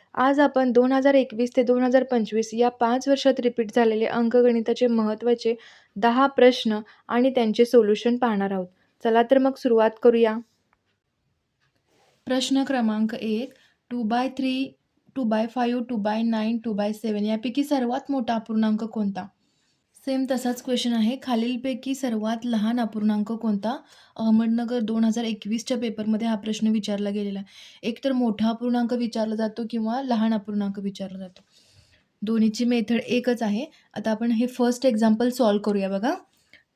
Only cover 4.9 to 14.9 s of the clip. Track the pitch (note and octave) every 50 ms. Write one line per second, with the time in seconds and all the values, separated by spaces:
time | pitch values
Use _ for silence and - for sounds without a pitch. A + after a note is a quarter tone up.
4.9 | A#3 A3+ G#3+ G#3+ A3 G#3+ A#3 A#3+ A#3+ A#3 - A3+ A#3 A3+ - - - _ _ _
5.9 | - G3 A3+ A#3 A#3 C4 C#4 C4+ - - B3 B3+ B3 - - A3 G#3+ G#3+ A3 _
6.9 | - _ _ - A3+ A#3+ B3+ C4+ B3 B3+ A3+ A3 G#3 - A#3+ A#3 B3+ A#3+ G#3 G3+
7.9 | G#3+ G#3 - A#3 A#3+ B3 B3+ A#3 G#3 G3 G3 G3 G3 F#3 F3+ F3+ _ _ _ _
8.9 | _ _ - A#3 A3+ A#3 A3+ A#3 C4+ C4+ C4 C4+ C4+ - - B3 A3+ A3 A3 A3+
9.9 | A3+ - - A#3+ A#3 A3+ A3+ G#3+ A3 A#3 - _ _ _ _ _ _ _ _ _
10.9 | _ _ _ _ _ _ _ _ _ _ _ _ _ _ _ _ _ _ _ _
11.9 | _ _ _ _ _ _ - B3 B3+ C4 B3+ - C4+ C4+ C4+ C4+ C4 B3 A3+ A3
12.9 | G#3+ G#3+ A3 A3 A3+ - - A3 G#3+ A3 C4 B3+ - _ _ _ _ _ _ -
13.9 | A#3+ A#3+ A#3 G#3 A#3 B3 C4 C4+ C4 C#4 C4 C4 C4 C4 C4+ C4+ - _ _ _